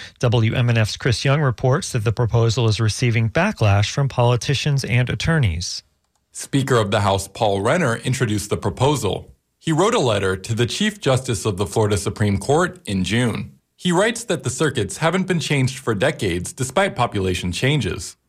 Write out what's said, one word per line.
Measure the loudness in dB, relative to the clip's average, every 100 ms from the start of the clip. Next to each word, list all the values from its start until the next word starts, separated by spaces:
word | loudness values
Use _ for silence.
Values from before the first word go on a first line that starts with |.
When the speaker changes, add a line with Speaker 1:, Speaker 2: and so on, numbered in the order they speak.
| -20 -4
Speaker 1:
W | 0 2 2
M | 2 2
N | 2
F's | 0 0
Chris | -2 0
Young | 2 2
reports | 2 0 0 0 0
that | -2
the | -2
proposal | 0 0 2 2 2 2
is | 2
receiving | 0 2 0 2 0
backlash | 2 0 2 4 4 2
from | 0 -2
politicians | 2 2 2 0 -2 2 0
and | 0 0 0
attorneys. | -2 0 2 2 0 -6 -10 -14 _ _ _ _
Speaker 2:
Speaker | -16 -2 -2 2 2
of | 2
the | 2
House | 2 0 -2
Paul | -2 0 2
Renner | 2 2 0 -2
introduced | -4 -2 0 -2 -2
the | -4
proposal. | -4 0 0 0 -2 -6 -10 -20 _ _
He | -2
wrote | 2 2
a | 2
letter | 2 0 0 -2
to | -4
the | -2 -2
Chief | 0 -2 -2
Justice | 0 0 0 -4 -2
of | -2
the | -2
Florida | 0 2 2
Supreme | -2 -2 0 0
Court | 0 2 0 -4 -6
in | -4
June. | 0 0 0 -2 -8 -14 _ _
He | 0
writes | 2 2 0
that | -4 -4
the | -4
circuits | -2 -2 0 -4 -2
haven't | -2 0 -2
been | -2
changed | 0 0 0 -2
for | -4
decades | 0 0 0 -4 -4 -6
despite | -8 -4 0 0 0
population | -2 0 -2 -2 -4
changes. | -2 0 0 -2 -6 -12 -16